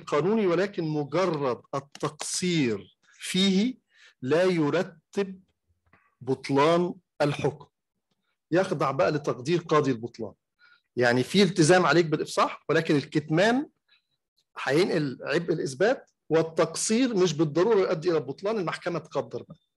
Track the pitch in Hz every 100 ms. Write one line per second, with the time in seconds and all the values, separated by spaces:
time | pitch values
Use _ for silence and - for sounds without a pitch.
0 | - 147 165 226 196 170 202 202 160 151
1 | 139 151 185 151 139 113 - 139 - -
2 | 147 - - - 180 165 123 101 92 _
3 | _ - - 185 196 190 240 - _ _
4 | - _ 127 156 185 170 147 156 185 -
5 | _ - 190 190 _ _ _ _ _ _
6 | _ _ 120 131 - 139 151 170 180 -
7 | _ - 147 139 147 - - _ _ _
8 | _ _ _ _ - 165 190 156 147 135
9 | - 147 147 123 127 175 170 156 135 117
10 | 113 - 107 - _ _ _ _ _ -
11 | 123 123 127 190 196 - 151 185 160 156
12 | 160 156 - - 269 - - 156 156 151
13 | - 160 147 156 214 247 311 _ _ _
14 | _ _ _ _ _ - - 143 220 190
15 | 147 120 135 151 175 160 147 131 202 262
16 | - _ - 160 160 175 165 - - 220
17 | 262 208 180 147 160 151 196 208 185 180
18 | 175 160 135 135 196 226 160 143 175 165
19 | 160 143 123 123 - - _